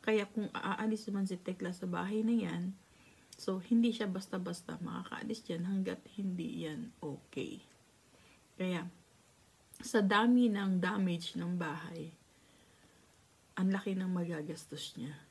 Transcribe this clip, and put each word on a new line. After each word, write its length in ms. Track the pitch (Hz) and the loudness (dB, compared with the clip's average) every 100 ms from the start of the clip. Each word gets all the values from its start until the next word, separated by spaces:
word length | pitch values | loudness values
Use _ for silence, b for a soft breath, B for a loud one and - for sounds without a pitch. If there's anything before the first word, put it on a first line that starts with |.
Kaya 280 | - 220 202 | 4 2 2
kung 160 | - 208 | -2 -4
aalis 560 | - - - 220 220 214 | -4 -4 -2 0 -2 -2
man 160 | 202 190 | -2 -2
si 80 | 180 | -2
Tekla 360 | - 185 180 | -6 -6 -4
sa 160 | 180 180 | -4 -4
bahay 320 | 175 180 214 | -2 0 0
na 120 | 220 | 4
yan, 400 | 233 185 165 180 190 B B B B B | 2 2 -2 -4 -6 B B B B B
so 240 | - - 190 | -10 -4 -4
hindi 320 | 180 233 233 | 4 6 6
siya 160 | 226 208 | 4 0
basta-basta 680 | 185 190 190 180 175 - 165 | -2 -4 -4 -4 -6 -8 -8
makakaalis 640 | 170 175 185 - 220 226 - | -6 -6 -8 -8 -6 -8 -6
dyan 200 | 170 175 | -4 0
hanggat 360 | 196 185 185 - | 0 0 -4 -8
hindi 520 | - 196 180 165 165 160 | -6 -4 -2 -4 -4 -6
yan 280 | 151 - - | -6 -10 -8
okay. 600 | 156 139 - - - - - - _ _ _ B B B _ - | -8 -8 -10 -8 -8 -8 -16 -20 _ _ _ B B B _ -4
Kaya, 280 | 185 180 175 - _ _ _ _ _ _ _ - | -2 0 -4 -12 _ _ _ _ _ _ _ -14
sa 240 | - 226 | 0 4
dami 480 | 196 202 233 247 247 | 6 6 8 8 6
ng 320 | 202 196 185 | 4 2 2
damage 560 | 180 202 185 170 - 180 | 2 2 2 2 -2 -4
ng 160 | 170 | -2
bahay, 560 | 180 165 156 160 165 160 - _ b b b b b b b b b _ _ _ - | -2 -2 -4 -8 -10 -12 -14 _ b b b b b b b b b _ _ _ 0
ang 120 | 185 | 2
laki 240 | 190 202 | 2 0
ng 160 | 190 185 | 0 0
magagastos 840 | 180 170 160 151 160 - - - - | 0 0 -2 -4 -8 -8 -10 -10 -8
niya. 160 | 127 147 - | -10 -10 -16